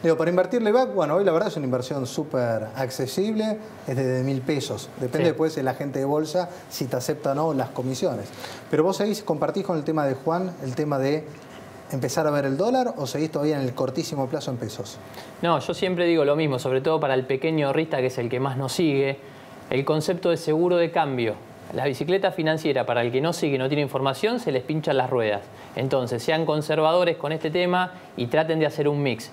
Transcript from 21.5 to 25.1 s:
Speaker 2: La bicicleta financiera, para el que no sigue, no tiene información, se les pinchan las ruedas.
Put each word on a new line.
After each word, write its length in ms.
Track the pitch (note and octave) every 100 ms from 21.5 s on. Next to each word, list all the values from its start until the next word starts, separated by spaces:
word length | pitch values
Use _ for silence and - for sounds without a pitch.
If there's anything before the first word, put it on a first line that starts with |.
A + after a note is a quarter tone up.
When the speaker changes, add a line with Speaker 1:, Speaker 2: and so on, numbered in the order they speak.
| - -
Speaker 2:
La 120 | - C3+
bicicleta 460 | B2+ C#3+ F#3+ F#3+
financiera, 540 | F3+ D#3 D#3 D#3 C3 A#2+
para 160 | A#2+
el 100 | A#2+
que 80 | C3
no 100 | D#3
sigue, 260 | E3+ D#3+ C3+
no 120 | C3
tiene 120 | D3
información, 600 | C#3 C3+ C3+ C3 G#3 B3
se 100 | -
les 120 | C3
pinchan 340 | - D#3 D#3 C#3
las 120 |
ruedas. 320 | B2+